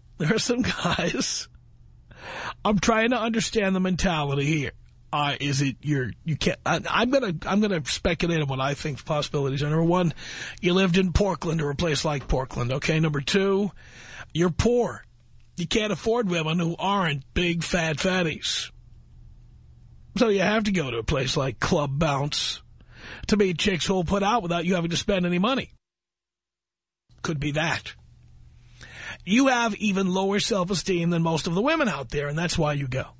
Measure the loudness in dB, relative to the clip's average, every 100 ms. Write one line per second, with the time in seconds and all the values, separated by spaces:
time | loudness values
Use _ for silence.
0 | -18 -4 0 0 0 0 0 -2 -2 0
1 | -2 -2 -4 -6 -10 -18 -20 -20 -20 -20
2 | -20 -18 -14 -10 -10 -4 0 2 4 2
3 | 2 0 0 0 0 0 2 2 0 2
4 | 0 0 0 0 0 0 -2 -8 -20 -20
5 | -6 -2 -2 -2 -2 0 0 -2 -2 -2
6 | -2 -6 -6 -2 -2 -2 -2 -2 0 0
7 | 2 2 0 -4 0 2 2 0 -4 -2
8 | -2 0 0 0 0 -2 -2 -2 -6 -6
9 | -4 -2 -2 -2 -2 -2 0 2 4 4
10 | 2 -2 -10 -12 -12 -2 2 4 4 4
11 | 4 2 2 0 -2 -2 -2 -2 0 0
12 | 0 -2 0 -2 -2 -4 -2 -2 0 2
13 | 2 0 0 2 2 2 0 -6 -18 -20
14 | -18 -18 -6 0 2 4 4 4 2 -4
15 | -16 -20 -20 -20 -14 -8 -2 0 0 0
16 | 0 0 2 0 0 0 0 0 0 2
17 | 2 -2 -4 0 0 0 0 0 0 0
18 | 0 2 0 -2 -4 -4 -6 -14 -20 -20
19 | -20 -20 -20 -20 -20 -20 -20 -20 -20 -20
20 | -8 0 2 4 2 2 0 0 -2 -4
21 | 0 0 0 0 -2 -2 0 2 0 0
22 | 0 0 -2 -2 -4 -8 -14 -20 -20 -20
23 | -16 -12 0 2 4 2 0 0 0 0
24 | 0 0 2 0 0 -2 2 0 0 -2
25 | 0 2 2 2 2 0 -4 -14 _ _
26 | _ _ _ _ _ _ _ _ _ _
27 | _ -10 -6 -4 -2 -2 -2 -2 -8 -18
28 | -20 -20 -20 -20 -20 -20 -20 -20 -20 -14
29 | -14 -10 2 4 6 4 0 0 0 2
30 | 2 2 0 0 0 0 0 -2 0 0
31 | 2 2 2 0 0 0 2 2 0 -2
32 | -6 -6 -4 -2 -2 0 0 0 -4 -6
33 | -8